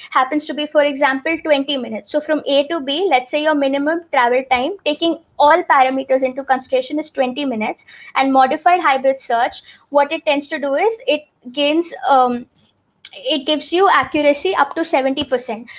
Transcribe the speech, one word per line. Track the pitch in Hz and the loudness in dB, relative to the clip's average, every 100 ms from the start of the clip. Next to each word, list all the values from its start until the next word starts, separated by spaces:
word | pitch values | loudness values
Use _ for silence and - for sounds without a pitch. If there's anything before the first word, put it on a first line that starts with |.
| - | -4
happens | 269 254 302 | -2 0 -2
to | 302 | -4
be, | 294 294 | -8 0
for | 311 | 2
example, | 294 269 277 269 320 330 | 2 2 0 0 -4 -4
twenty | 320 277 277 277 | 0 0 0 -4
minutes. | 226 214 - | -4 -10 -4
So | 302 | -4
from | 302 302 - | -2 -4 2
A | 277 285 | 0 0
to | 339 | -4
B, | 269 294 381 | -4 -2 2
let's | 262 254 | 0 0
say | 294 | -2
your | 311 | 0
minimum | 302 277 277 285 339 339 | 0 0 0 -2 -4 -2
travel | 269 240 254 262 | 0 2 0 0
time, | 247 277 403 | -2 -2 -4
taking | 294 294 330 311 _ - | -4 -2 -2 -2 _ 2
all | 294 330 | 6 6
parameters | 349 294 262 269 269 262 | 4 4 4 0 0 0
into | 262 254 | 0 -4
consideration, | 269 269 - 254 262 302 | -4 -4 0 -4 -2 -6
is | 302 | -6
twenty | - 254 247 | -4 -4 -2
minutes, | 277 226 214 - - - - | -4 -4 -6 -8 -16 -20 -6
and | - 269 | -2 2
modified | 269 262 302 349 359 | 4 2 2 2 2
hybrid | 330 269 269 269 | 2 2 0 -2
search, | - 233 269 - - - _ | -2 -2 -2 -4 -20 -20 _
what | 285 285 | 0 0
it | 320 | -2
tends | 311 285 285 | -2 -2 -4
to | 311 | -6
do | 277 | -2
is | 285 403 453 - | 0 0 -2 -2
it | 294 - _ 254 | -4 -4 _ -12
gains, | 254 285 320 339 - - | -2 0 0 -2 -6 2
um, | 269 254 240 247 _ _ _ _ _ - | 2 2 -2 -10 _ _ _ _ _ -20
it | 196 233 302 285 | -12 -4 -4 -2
gives | 302 - | -4 -2
you | 339 381 | 2 4
accuracy | 285 254 302 294 285 440 | 4 2 2 2 2 -2
up | - 285 - | 0 0 -2
to | |
seventy | 320 294 262 277 | -2 0 0 -2
percent | 294 254 254 220 240 | -4 -4 -4 -12 -12